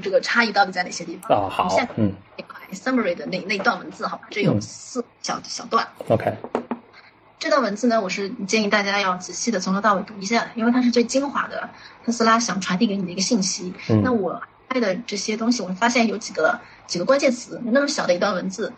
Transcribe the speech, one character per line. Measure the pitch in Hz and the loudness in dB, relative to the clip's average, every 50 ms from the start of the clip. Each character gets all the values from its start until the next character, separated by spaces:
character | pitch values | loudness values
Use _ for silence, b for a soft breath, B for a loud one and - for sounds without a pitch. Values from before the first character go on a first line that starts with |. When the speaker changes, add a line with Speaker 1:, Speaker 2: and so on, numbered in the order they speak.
Speaker 1:
这 | - 196 | -4 2
个 | 190 170 | 2 2
差 | - - - 233 233 | 2 2 2 2 2
异 | 214 | 2
到 | 196 202 196 | 2 2 2
底 | 190 | 2
在 | 190 185 175 | 0 -4 -6
哪 | - | -6
些 | - - 170 | -8 -10 -10
地 | - - - | -10 -10 -10
方。 | - - 135 | 0 0 2
Speaker 2:
啊， | 104 98 92 | 2 2 0
好。 | - - 92 | -2 -2 0
Speaker 1:
我 | 90 | 2
们 | 90 | 2
现 | - 254 | 0 0
在 | - - | 0 0
Speaker 2:
嗯。 | 120 107 95 95 - - _ - - - - - - - - | 0 0 0 0 -4 -12 _ -18 -18 -18 -16 -18 -20 -16 -14
Speaker 1:
summary | 196 - - 262 262 240 214 175 175 | -14 -8 -4 0 0 2 2 0 -2
的 | - - | -4 -6
那， | 165 175 - | -6 -6 -6
那 | - 196 214 190 | -4 -4 -4 0
段 | 185 226 185 185 | 0 0 0 0
文 | - 156 | -6 -12
字， | - - 196 | -10 -8 -8
好 | - 170 | -8 -8
吧， | - - - | -10 -12 -8
这 | - 208 | -4 0
有 | 196 - 127 101 | 2 2 2 2
四 | 110 - - - - - - 254 - - _ _ | -2 -6 -12 -16 -16 -10 -8 -10 -10 -10 _ _
小， | - - - - | -8 -6 -6 -8
Speaker 2:
嗯。 | - | -8
Speaker 1:
小 | - - - - | -10 -12 -12 -6
段。 | - 220 233 - - - - - - | -2 -2 -2 -2 -2 -8 -10 0 0
Speaker 2:
OK。 | 117 - - - 101 - - - - - - - 240 - - - B B B B B _ _ _ _ _ | 2 2 2 -2 -4 -4 -8 -6 -6 -6 -4 -6 -8 -10 -10 -18 B B B B B _ _ _ _ _
Speaker 1:
这 | - 320 | 0 2
段 | 302 285 | 2 2
文 | 240 202 202 | 2 2 0
字 | - 254 240 | 2 2 2
呢， | 226 226 | 4 2
我 | 196 185 | 2 0
是 | - 202 196 202 240 - 196 | -2 -4 -4 -6 -6 -6 -2
建 | 190 220 220 | 0 2 2
议 | 208 202 | 4 4
大 | 214 208 | 2 2
家 | 196 202 196 202 | 2 2 0 2
要 | 196 185 180 | 2 0 0
仔 | 180 - - | -2 -4 -8
细 | 175 - - 240 | -8 -4 -2 0
地 | 233 214 | 0 0
从 | 185 190 190 | 0 0 0
头 | 202 | 2
到 | 208 214 202 | 4 2 2
尾 | 180 214 | 2 0
读 | - 214 196 | -6 -10 -10
一 | 190 | -4
下， | 196 233 220 - - - | -2 0 0 0 -2 -4
因 | 233 220 | 0 0
为 | 240 | 2
它 | 247 254 | 4 4
是 | 247 240 | 4 4
最 | 233 247 | 4 4
精 | 226 - - 269 277 277 | 2 4 2 0 0 0
华 | - 226 - - | -2 -4 -4 -4
的 | - - - - B B B B B B - | -6 -8 -10 -10 B B B B B B -4
特 | 233 | -4
斯 | 233 - | 0 2
拉 | 226 226 226 233 | 4 4 4 4
想 | 240 - 185 196 | 4 0 -2 -4
传 | - - 185 180 | -2 -2 2 2
递 | 233 | 2
给 | 202 196 | 2 2
你 | 196 180 | -2 -4
的 | 170 | -4
一 | 175 | -4
个 | 196 | -4
信 | 190 - 254 196 | 0 2 2 2
息。 | 190 - - - 180 180 - B B - | 2 0 -2 -4 -6 -8 -10 B B 2
Speaker 2:
嗯。 | 113 107 101 | 4 4 4
Speaker 1:
那 | 254 | 4
我 | 240 214 185 165 - - - - _ _ _ _ | 2 2 0 -2 -4 -6 -10 -14 _ _ _ _
拍 | - 254 | -2 0
的 | 226 196 180 - - | 0 0 0 -2 -4
这 | - 208 | -6 -6
些 | 196 - 226 214 | -4 -4 -4 -4
东 | 220 226 240 | 0 2 0
西， | 240 - | 2 0
我 | 185 185 | 0 -4
发 | 185 - 233 240 | -2 2 2 4
现 | - 247 226 | 4 4 4
有 | 208 190 | 2 2
几 | 220 - - | -2 -6 -6
个， | - - - - - - B B B B B | -2 2 2 2 2 0 B B B B B
几 | - 185 170 | -6 -4 0
个 | - | 4
关 | - 269 285 | 4 4 6
键 | 311 269 | 4 2
词， | 247 - - - - - 240 | 2 0 -6 -12 -10 -8 -2
那 | 220 233 277 | 2 2 2
么 | 285 - | 2 2
小 | - 202 165 | 0 -2 0
的 | - - | 2 2
一 | - | 2
段 | 214 202 | 2 0
文 | 190 175 185 190 | 0 -2 -4 -4
字， | - 226 196 - B | -4 -4 -6 -6 B